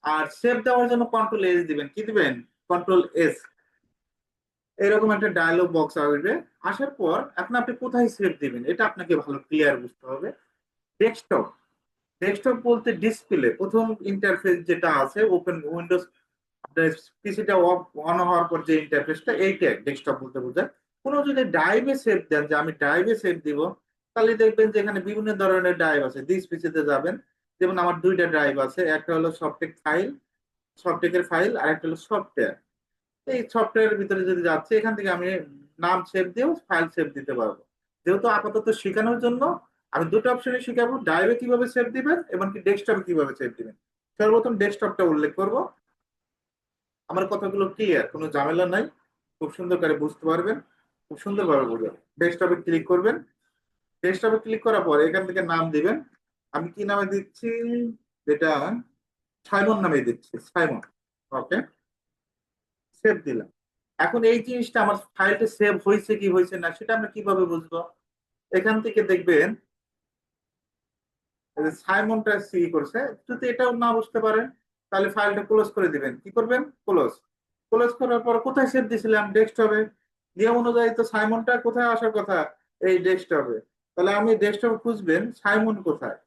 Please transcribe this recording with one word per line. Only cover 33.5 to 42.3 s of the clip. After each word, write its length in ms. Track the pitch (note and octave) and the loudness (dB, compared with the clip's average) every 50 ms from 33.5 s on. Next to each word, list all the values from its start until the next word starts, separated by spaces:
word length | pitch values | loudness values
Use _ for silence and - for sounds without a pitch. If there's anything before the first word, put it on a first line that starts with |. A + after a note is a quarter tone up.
| - | 0
সফটওয়্যারের 440 | A#3 G#3+ A3 - A3+ A3 G#3+ G#3 G3+ | -2 -2 2 2 2 4 4 2 0
ভিতরে 200 | G3 - G3 F#3+ F#3 F3+ | -2 -2 -2 -2 0 0
যদি 120 | F3+ F3 E3+ E3+ | 0 0 0 0
যাচ্ছে, 220 | D#3 D3+ - - A3 G#3+ | 0 0 0 0 0 2
এখান 140 | G#3+ A3+ A3 | 2 0 -4
থেকে 120 | G3+ G3 F#3+ F3+ | -2 -2 -2 -2
আমি 100 | F3 F3+ F#3 F#3+ F3 D3+ C#3+ - - - _ _ - E3+ | -2 -2 -4 -4 -4 -8 -10 -18 -20 -20 _ _ -4 0
নাম 120 | F3 F#3 F#3+ F#3 - | 0 0 0 -2 -2
সেভ 140 | - F#3+ F#3 F#3 F3+ | -2 -2 -2 -2 0
দিয়েও 160 | A3+ B3+ D#4+ E4 - _ | 0 0 0 0 -2 _
ফাইল 180 | _ F#3 E3+ E3+ E3 - | _ 0 0 0 -2 -2
সেভ 120 | - D#3 C#3+ C#3+ | -4 -4 -4 -4
দিতে 160 | C#3+ C3 - B2+ A#2+ | -10 -8 -6 -4 -2
পারবো। 220 | A2+ G#2+ F#2+ - _ _ _ _ _ _ _ _ _ | -2 -4 -4 -8 _ _ _ _ _ _ _ _ _
যেহেতু 240 | F3 F#3+ G3 G#3+ A#3+ G#3+ | 0 0 2 2 0 0
আপাতত 300 | - A3+ G#3+ G#3 A3 A3 A3+ G#3+ - | 0 -2 -2 -4 -2 0 0 -2 0
শেখানোর 380 | - G3 F#3+ G#3+ G#3+ A#3 A#3+ A#3+ A#3+ | -2 -4 -2 0 0 0 0 0 0
জন্য 180 | A#3+ A#3+ B3+ C#4 E4 F4 - _ _ _ _ _ _ - | -2 0 2 0 0 -2 -4 _ _ _ _ _ _ -4
আমি 100 | - E3 D#3+ - | -4 -2 0 0
দুটো 140 | A3 G#3+ B3 B3 | 2 2 2 0
অপশনে 260 | B3 - C4 B3 B3 B3 | 0 -2 -4 -6 -4 -6
শেখাবো, 260 | B3+ A#3 A#3+ A#3 A#3+ C4 C4 A3+ | -4 0 0 0 0 -2 -4 -2
ড্রাইভে 280 | D#3+ D#3+ E3+ F#3+ A3 A#3+ A#3+ | 0 0 2 2 2 2 0
কিভাবে 240 | B3+ A#3+ B3 A#3+ B3 A#3+ - | 0 0 0 0 0 0 0
সেভ 120 | B3+ A#3+ A#3 A3 | 0 -2 0 -2
দিবেন, 200 | C4 B3+ D4 E4+ F4 E4+ - | -4 0 0 0 0 -2 -6